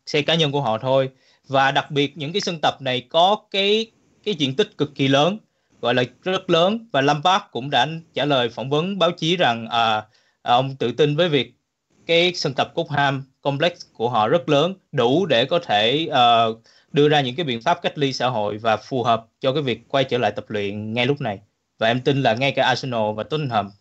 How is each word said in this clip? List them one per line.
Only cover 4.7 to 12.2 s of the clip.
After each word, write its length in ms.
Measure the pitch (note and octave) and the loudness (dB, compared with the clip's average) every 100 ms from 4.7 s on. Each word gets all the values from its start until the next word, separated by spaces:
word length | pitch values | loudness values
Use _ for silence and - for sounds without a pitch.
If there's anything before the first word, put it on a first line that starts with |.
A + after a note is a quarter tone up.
| - | -2
cực 180 | C#3+ - | -6 -2
kỳ 120 | C3+ | 2
lớn, 300 | C#3 D#3+ G#3+ _ _ _ - | 4 2 0 _ _ _ -6
gọi 120 | A#2 | -2
là 100 | B2 B2 _ | 0 0 _
rất 260 | F3+ F#3 F#3 | -6 -4 0
lớn. 380 | E3 F3+ A3+ A3+ | 2 2 0 -4
Và 100 | C#3 | 0
Lampard 440 | C#3 D3+ F3+ G3 - | 2 2 2 0 -2
cũng 180 | A#2+ C3+ | -10 -2
đã 180 | C3+ C#3 E3 E3 | 0 0 -4 -8
trả 120 | - C#3+ | -4 0
lời 240 | C3+ A#2+ | 0 0
phỏng 200 | A#2 B2+ | -4 -4
vấn 300 | D3 F3+ G3 | -2 -2 0
báo 120 | E3+ | -2
chí 240 | - D#3+ F3 | 0 -2 0
rằng, 320 | C#3+ A#2 A2+ | 0 0 -4
à, 340 | A#2 A2+ G#2+ G#2+ _ _ _ | 0 0 0 -4 _ _ _
ông 340 | - A#2+ C3+ C3+ | 0 2 2 -2
tự 160 | A#2+ | -4
tin 240 | A#2+ D3+ D3 | 0 0 2
với 140 | F3+ | 2
việc 240 | C#3+ A#2 _ _ _ _ _ - | 2 -2 _ _ _ _ _ 0
cái 280 | E3+ | 2